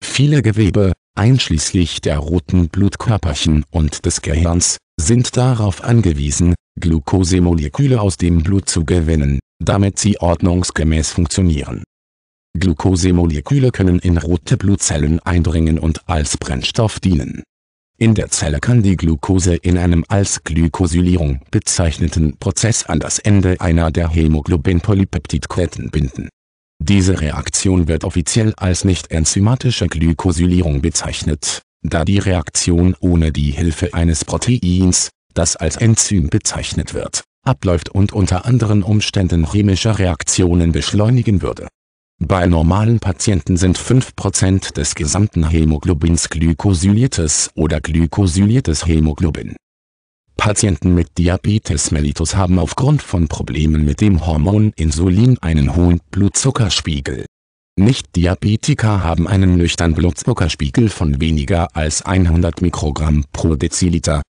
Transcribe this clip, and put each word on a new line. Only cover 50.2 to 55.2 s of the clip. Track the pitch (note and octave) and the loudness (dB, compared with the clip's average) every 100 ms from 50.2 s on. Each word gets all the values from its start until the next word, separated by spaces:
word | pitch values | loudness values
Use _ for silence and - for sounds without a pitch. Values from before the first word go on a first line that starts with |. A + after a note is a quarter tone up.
| _ - | _ -4
Patienten | G#2+ G2+ G#2+ E2+ F2+ | -2 0 0 0 2
mit | F2 E2 - | 2 0 0
Diabetes | E2+ F#2 - G#2+ - D2+ - | 0 0 0 -2 0 -4 -2
mellitus | D#2 D2 C#2+ D#2+ | -2 -2 -2 -2
haben | F#2+ F2+ F2+ | 0 2 2
aufgrund | D#2+ - C3 D3 | 0 -2 0 0
von | - F2 D#2+ | 0 -2 -2
Problemen | - - D2 D#2 D#2 | -4 -6 -2 0 2
mit | D2 C#2+ | 0 0
dem | G#2 F2 E2+ | 2 2 0
Hormon | D2+ E2+ G#2+ G#2+ - | 0 2 2 2 0
Insulin | D#2+ D#2 F#2 F2+ | -2 0 2 4